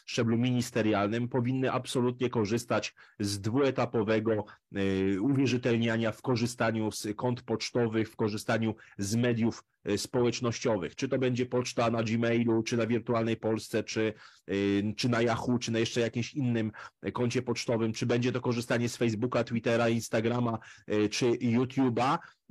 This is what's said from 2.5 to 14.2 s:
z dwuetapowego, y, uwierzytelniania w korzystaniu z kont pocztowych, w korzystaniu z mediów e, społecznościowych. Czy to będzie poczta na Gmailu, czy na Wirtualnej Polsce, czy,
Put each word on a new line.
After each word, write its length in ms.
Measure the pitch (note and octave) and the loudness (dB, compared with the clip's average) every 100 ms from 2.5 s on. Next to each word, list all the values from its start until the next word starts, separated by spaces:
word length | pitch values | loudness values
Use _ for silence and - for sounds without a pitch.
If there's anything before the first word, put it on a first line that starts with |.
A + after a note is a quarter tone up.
| A#2 - A2 - - - - | 0 0 -2 -2 -12 -20 -6
z 220 | G2+ G2 | -4 -2
dwuetapowego, 1040 | G#2 B2 C#3 C3 A#2+ A#2 G#2 A2 G#2+ G#2+ G2+ - _ G2 | -2 2 2 2 0 0 2 2 2 0 -2 -14 _ -2
y, 440 | G2 F#2+ F#2+ G2 | 0 2 2 2
uwierzytelniania 920 | B2 C3+ C3 B2 B2 A#2 A#2 A2+ A2+ | 2 2 2 2 2 2 2 0 0
w 100 | - | -2
korzystaniu 680 | - A#2+ A#2+ - A2+ A2+ G#2+ | -2 0 0 0 0 0 -2
z 160 | - G#2+ G2+ | -4 -6 -4
kont 260 | B2+ A#2+ | -2 -4
pocztowych, 680 | - G#2+ - B2 A#2 A2 G#2+ | -4 -4 -2 0 0 0 -2
w 60 | - | -2
korzystaniu 580 | A2 G#2 - A2+ A2 G#2+ - - | -2 -2 -2 0 0 -2 -12 -8
z 180 | G2 A#2 | -2 0
mediów 480 | B2 A#2 A2+ - - _ | 2 2 0 -2 -14 _
e, 140 | - G2+ | -2 -2
społecznościowych. 960 | - B2+ A#2+ A2+ B2 A#2+ C3 G#2 A2 - | 0 0 0 0 -4 -2 0 0 -2 -6
Czy 120 | C3+ | -2
to 100 | C3+ | 0
będzie 280 | B2+ B2 B2 | 0 0 0
poczta 440 | B2 B2 - A#2 | -2 -2 0 0
na 120 | A#2 | 2
Gmailu, 600 | A2+ A#2 A#2 A#2+ A#2 A2+ | 0 0 2 2 2 2
czy 140 | A2+ A#2+ | 0 0
na 100 | A2+ | 0
Wirtualnej 500 | A#2+ A2+ A#2 A2+ A2+ | 0 0 0 0 0
Polsce, 480 | A2 A2 - A2 | 0 -2 -2 -4
czy, 300 | - A2+ A2 G#2+ | -2 -2 -2 -2